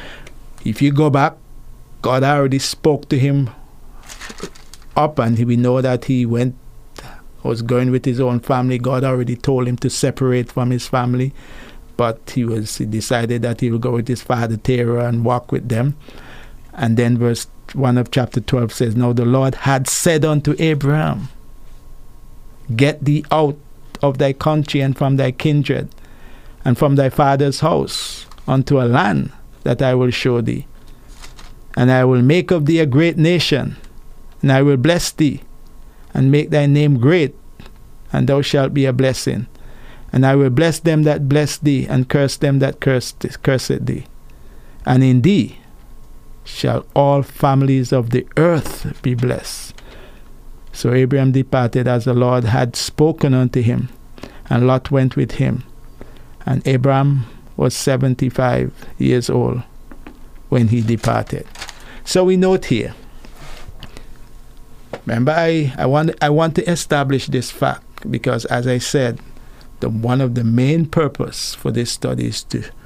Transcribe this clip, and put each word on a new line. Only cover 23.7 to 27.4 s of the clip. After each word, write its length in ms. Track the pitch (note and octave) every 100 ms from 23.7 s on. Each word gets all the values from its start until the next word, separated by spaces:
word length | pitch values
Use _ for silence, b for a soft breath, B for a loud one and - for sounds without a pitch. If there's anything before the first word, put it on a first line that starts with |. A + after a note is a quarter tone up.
| - - -
of 160 | C#3+ C3+
thy 140 | C#3
country 480 | C3+ D#3 D#3 D3 C#3+
and 160 | C3+ B2+
from 220 | C#3 C3+
thy 140 | C3
kindred 580 | - D#3 D3 C3+ B2+ - - B B B B B B
and 140 | C3 A#2+
from 180 | D3 C#3
thy 140 | C3
father's 500 | - C#3 C#3